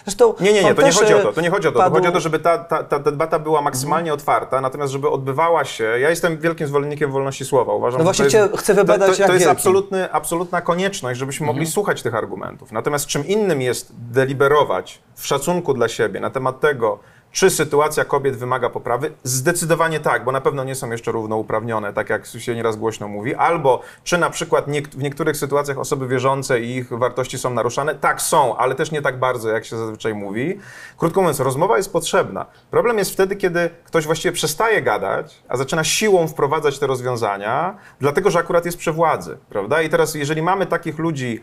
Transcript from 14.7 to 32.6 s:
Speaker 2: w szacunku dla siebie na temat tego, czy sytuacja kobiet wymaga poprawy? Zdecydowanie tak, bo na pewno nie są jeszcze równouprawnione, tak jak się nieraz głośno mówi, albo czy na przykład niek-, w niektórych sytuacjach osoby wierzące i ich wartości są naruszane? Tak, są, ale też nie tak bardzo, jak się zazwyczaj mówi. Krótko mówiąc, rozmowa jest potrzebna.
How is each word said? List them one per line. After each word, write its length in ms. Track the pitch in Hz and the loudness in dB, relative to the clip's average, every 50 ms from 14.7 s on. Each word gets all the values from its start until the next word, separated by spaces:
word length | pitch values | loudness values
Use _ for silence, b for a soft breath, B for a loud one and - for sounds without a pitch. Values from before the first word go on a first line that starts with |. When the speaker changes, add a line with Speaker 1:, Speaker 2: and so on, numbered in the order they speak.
| 92 90 92 - - - _ _ _ | 0 -4 -4 -8 -14 -20 _ _ _
Speaker 2:
w 120 | - - | -12 -4
szacunku 480 | - 147 131 - 175 180 175 170 151 131 | -2 -2 -2 0 0 -2 -2 0 -2 0
dla 140 | 120 117 110 | 0 0 0
siebie 320 | - - 117 101 95 101 | 0 0 -2 -2 -2 -4
na 100 | 107 104 | -6 -6
temat 300 | - 135 131 131 127 - | -6 -4 -4 -4 -4 0
tego, 380 | - 151 143 120 117 107 101 - b b b b b b - | 0 0 2 2 0 -2 -2 -2 b b b b b b -2
czy 180 | - 190 185 | 2 4 4
sytuacja 540 | 180 - 151 123 147 143 151 156 - 147 131 | 4 4 -2 0 2 2 2 2 2 -2 -2
kobiet 320 | - 143 139 135 139 120 | 0 0 0 0 0 -2
wymaga 340 | 117 123 123 127 127 120 117 | -2 -4 -4 -2 0 -2 -2
poprawy? 420 | - 120 - 113 117 120 143 156 - - - | -4 -4 -4 -2 -2 -2 -2 -6 -8 -8 -6
Zdecydowanie 800 | 131 127 131 131 175 170 170 170 156 165 160 165 160 156 151 | -4 -4 0 0 0 0 0 2 0 2 2 2 0 0 -2
tak, 240 | - 160 127 113 110 | 0 0 0 0 -2
bo 80 | 127 131 | -2 -2
na 80 | 135 | 0
pewno 240 | 131 160 143 139 131 | 0 0 -2 -2 -6
nie 100 | 135 135 | -6 -6
są 160 | - 139 117 | -6 -6 -6
jeszcze 220 | 117 117 - 117 110 | -6 -6 -4 -4 -4
równouprawnione, 800 | 113 110 110 110 110 104 - 113 110 113 117 113 107 104 101 101 | -4 -4 -2 -4 -4 -2 -2 -4 -4 -2 -2 -4 -4 -4 -4 -4
tak 180 | 107 104 - | -4 -4 -2
jak 160 | 113 101 - | -4 -4 -4
się 280 | - - 120 - - 117 | -8 -14 -12 -6 -6 -4
nieraz 220 | 117 113 113 107 | -2 -2 -2 -2
głośno 320 | 107 110 110 104 - 107 104 | -2 -4 -4 -4 -6 -10 -10
mówi, 260 | 104 104 104 131 - | -10 -8 -6 -6 -2
albo 460 | - 127 160 - 160 139 135 123 - B B B B B | 0 0 0 0 2 2 2 2 2 B B B B B
czy 140 | - 175 175 | -2 0 0
na 120 | 160 147 | 0 0
przykład 380 | - - 165 160 160 143 - 143 | -2 -4 -4 -2 0 -2 0 -2
niek-, 200 | 147 147 147 - | -4 -6 -6 -8
w 140 | - 135 139 | -10 -8 -6
niektórych 340 | 143 135 - 165 156 143 | -6 -4 -2 -2 -2 -2
sytuacjach 420 | - 156 139 143 143 143 143 135 135 | -2 -4 -2 -2 -2 -2 -2 -4 -6
osoby 300 | 120 - 151 135 131 123 | -4 -4 -4 -4 -2 -2
wierzące 520 | 131 127 123 135 139 139 131 - 131 113 | -2 0 2 2 0 0 0 0 0 0
i 160 | 117 120 127 | 0 -2 -6
ich 220 | 127 123 - 127 117 | -6 -6 -6 -4 -2
wartości 400 | 127 127 - - 127 - - 127 | -2 -2 0 -2 -4 -4 -6 -6
są 120 | - 127 | -6 -4
naruszane? 440 | 123 117 113 117 - 143 139 156 - | -2 0 -2 0 -2 -2 -2 -2 -4
Tak, 280 | - - - - - - | -2 0 -2 -2 0 -2
są, 340 | - 170 160 139 120 107 | 0 2 2 2 2 2
ale 180 | - 123 131 131 | 0 0 0 2
też 160 | - 156 - 160 | 0 -2 -2 -2
nie 100 | 147 143 | -2 -2
tak 160 | 139 127 127 | -2 -2 0
bardzo, 300 | 131 127 123 123 110 110 | 0 0 0 -2 -2 -2
jak 140 | 107 113 110 | -2 -2 -2
się 120 | - 117 | -4 -8
zazwyczaj 380 | 113 113 110 110 107 - 113 107 | -6 -6 -6 -8 -4 -4 -4 -4
mówi. 440 | 104 101 101 101 113 127 165 196 B B B B B B B B - | -4 -6 -6 -4 -4 -4 -4 -4 B B B B B B B B -4
Krótko 220 | 160 170 - 190 | -2 0 2 2
mówiąc, 200 | 185 165 135 - | 2 2 2 2
rozmowa 360 | 127 135 127 139 170 202 233 | 0 0 2 2 2 2 2
jest 160 | - - - - | 2 0 0 -2
potrzebna. 540 | 170 165 - - 190 151 104 98 92 - b b b | -4 -2 2 2 2 2 2 -4 -8 -10 b b b